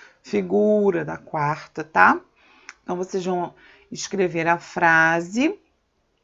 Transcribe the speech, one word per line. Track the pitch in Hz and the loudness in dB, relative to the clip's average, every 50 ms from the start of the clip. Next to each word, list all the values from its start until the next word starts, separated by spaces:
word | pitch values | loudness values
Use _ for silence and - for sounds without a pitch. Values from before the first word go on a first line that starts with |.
| - - _ _ _ | -20 -20 _ _ _
figura, | - - 208 190 175 185 208 208 214 214 214 202 196 180 165 151 | -6 -4 -4 -2 0 0 2 2 2 2 2 2 2 0 0 -4
da | 151 160 | -6 -10
quarta, | - - - - 156 151 147 156 151 - - _ 156 156 | -12 -12 -8 -6 -4 -2 -2 -4 -6 -10 -14 _ -12 -12
tá? | - - 185 185 214 285 370 - _ _ _ _ _ _ _ _ - - _ _ | -4 4 6 6 6 6 4 -2 _ _ _ _ _ _ _ _ -20 -20 _ _
Então, | - 175 | -8 -6
vocês | 180 185 180 - 190 175 | -6 -6 -6 -6 -6 -4
vão | 190 180 180 175 151 - - - - - _ _ _ | -4 -4 -4 -4 -6 -10 -18 -20 -20 -20 _ _ _
escrever | - - - - - 190 185 175 156 165 160 | -14 -12 -10 -8 -4 -4 -4 -2 -2 -2 0
a | 170 170 170 | 0 -2 -2
frase | - - - 180 175 165 165 160 160 165 165 170 170 175 196 233 269 330 415 - _ _ _ _ _ _ _ _ _ _ _ _ | -4 -8 -4 0 2 4 4 4 4 4 2 0 -4 -4 -2 -2 -2 -2 -2 -6 _ _ _ _ _ _ _ _ _ _ _ _